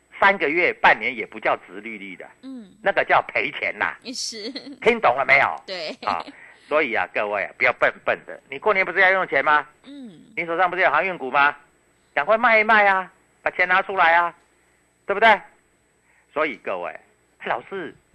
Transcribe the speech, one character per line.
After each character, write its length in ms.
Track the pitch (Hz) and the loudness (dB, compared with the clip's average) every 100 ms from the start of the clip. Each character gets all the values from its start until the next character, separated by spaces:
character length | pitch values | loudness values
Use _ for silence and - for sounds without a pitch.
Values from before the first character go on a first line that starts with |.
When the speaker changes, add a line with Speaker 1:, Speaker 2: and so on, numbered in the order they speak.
| _ - | _ 0
Speaker 1:
三 160 | 202 196 | 0 2
个 140 | 151 | -2
月、 220 | 165 156 | 0 0
半 240 | 110 185 131 | 2 2 2
年 180 | 117 120 | -2 -8
也 80 | |
不 160 | 95 110 | -10 -6
叫 160 | 160 123 - | -4 -4 -6
殖 140 | 92 | -16
利 160 | 113 110 | -14 -14
率 180 | 98 | -14
的， 140 | 87 71 _ | -16 -20 _
Speaker 2:
嗯， 280 | 262 262 196 _ | -20 -20 -20 _
Speaker 1:
那 100 | 190 | -2
个 100 | 165 | 0
叫 180 | 131 165 | 2 2
赔 280 | - 123 104 | 0 -4 -6
钱 240 | - 95 98 | -6 -8 -4
啦。 200 | 90 71 - | -6 -6 -12
Speaker 2:
是。 380 | 262 - - 214 254 247 285 | -10 -10 -10 -12 -12 -16 -4
Speaker 1:
听 180 | - 240 | 0 2
懂 160 | 135 127 | 2 2
了 80 | 131 | 2
没 120 | 139 | 2
有？ 240 | 113 76 - | 2 -2 -10
Speaker 2:
对。 220 | 185 160 247 - | -10 -10 -8 -6
Speaker 1:
啊， 160 | 87 147 - - - - | -6 -8 -16 -20 -20 -4
所 140 | 151 | -2
以 120 | 143 | 0
啊， 140 | 107 90 | -2 -2
各 120 | 123 104 | -4 -4
位 180 | 104 | -4
啊， 80 | 82 - | -6 -2
不 80 | |
要 80 | 123 | -2
笨 200 | - 139 - | 2 0 0
笨 140 | - 113 - | -4 -4 -6
的。 120 | - _ | -18 _
你 80 | 139 | -4
过 160 | 214 | 0
年 100 | 196 | 0
不 80 | 180 | 0
是 80 | 175 | 2
要 100 | 185 | 2
用 140 | 190 175 | 2 0
钱 160 | 143 | 0
吗？ 240 | 147 151 143 _ | 2 2 0 _
Speaker 2:
嗯。 360 | 254 285 247 151 - - | -20 -20 -18 -20 -16 -10
Speaker 1:
你 80 | |
手 120 | 170 170 | -4 0
上 120 | 180 | 0
不 60 | 175 | 2
是 60 | |
有 80 | 170 | 2
航 140 | 143 | 2
运 120 | 190 175 | 0 -4
股 140 | 131 | -2
吗？ 260 | 139 143 147 _ _ _ _ _ | 2 2 0 _ _ _ _ _
赶 100 | 147 | -4
快 120 | 147 220 | 0 2
卖 240 | 240 220 | 4 4
一 40 | |
卖 220 | 214 220 202 | 4 4 4
啊， 240 | 190 180 _ _ _ | 2 -4 _ _ _
把 100 | 156 | -6
钱 140 | - 180 | -2 0
拿 140 | 190 | 0
出 160 | 190 190 | 0 2
来 180 | 165 | 4
啊， 200 | 170 170 - _ _ _ _ _ _ - | 4 2 -4 _ _ _ _ _ _ -6
对 80 | |
不 60 | 196 | 4
对？ 200 | 226 196 - _ _ _ _ _ _ _ _ | 4 4 0 _ _ _ _ _ _ _ _
所 100 | 147 156 | -4 -4
以 100 | 98 | -4
各 220 | 120 95 | -8 -6
位， 100 | 85 - _ _ _ _ | -8 -12 _ _ _ _
哎， 80 | - | -8
老 160 | 113 - | -6 -8
师， 240 | 190 143 - _ | -12 -12 -16 _